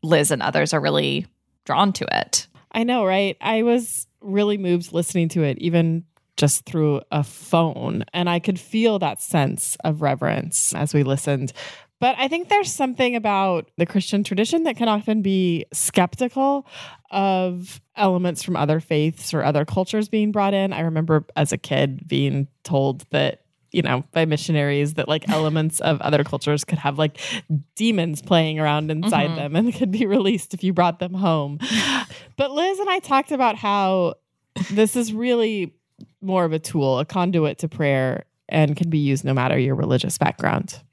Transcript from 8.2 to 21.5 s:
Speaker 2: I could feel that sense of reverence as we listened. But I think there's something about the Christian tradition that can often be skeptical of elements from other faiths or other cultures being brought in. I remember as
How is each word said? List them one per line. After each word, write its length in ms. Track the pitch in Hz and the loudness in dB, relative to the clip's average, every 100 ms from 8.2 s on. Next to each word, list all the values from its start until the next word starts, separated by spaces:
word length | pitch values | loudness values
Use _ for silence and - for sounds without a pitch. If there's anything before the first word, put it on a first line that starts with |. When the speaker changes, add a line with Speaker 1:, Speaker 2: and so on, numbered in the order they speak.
| 175 | -2
Speaker 2:
I 100 | 170 | 0
could 180 | 170 185 | -2 -4
feel 420 | - 220 226 208 | -4 0 2 2
that 220 | 165 113 | -2 -4
sense 540 | - 160 - - - - | -2 0 0 -2 -6 -4
of 180 | 160 151 | -4 0
reverence 720 | 151 135 - - 165 - - | 0 0 0 -2 -2 -2 -2
as 200 | - 147 | -2 0
we 100 | 151 | 0
listened. 480 | 139 139 - 139 131 - - - - _ | 2 0 -2 -2 -4 -8 -16 -16 -20 _
But 160 | 247 247 | 0 0
I 120 | 262 | -2
think 180 | 330 349 | -2 2
there's 240 | 415 381 | 2 2
something 460 | - 269 247 247 240 | -2 -4 0 0 2
about 520 | 214 202 196 175 - - | 0 2 2 0 -4 -2
the 100 | 170 | 0
Christian 380 | 202 - 202 | 0 0 -2
tradition 400 | 202 185 226 330 | 0 0 0 0
that 140 | 320 233 | 0 0
can 100 | 233 | 0
often 340 | 208 208 214 | 0 0 0
be 440 | 196 190 180 170 - | 0 2 2 0 -4
skeptical 920 | - - - 180 - 247 262 269 277 269 - - - _ | -6 0 2 2 0 -4 0 0 0 -4 -18 -18 -20 _
of 680 | 196 196 190 185 180 180 - _ - | -2 0 2 0 -4 -10 -16 _ 0
elements 440 | 202 180 180 160 | 2 2 0 -2
from 140 | - 180 | -4 -2
other 240 | 147 160 | 2 0
faiths 540 | - 151 156 160 - | 0 0 0 -2 -4
or 100 | 160 | -2
other 220 | 135 147 151 | 2 0 0
cultures 420 | - 185 214 208 | -2 -2 -2 0
being 240 | 220 214 | 0 0
brought 220 | 208 196 | 2 2
in. 180 | 202 196 | 2 0
I 80 | 127 | 0
remember 440 | 165 160 160 156 - - | -2 0 2 2 2 -2
as 160 | 151 | 0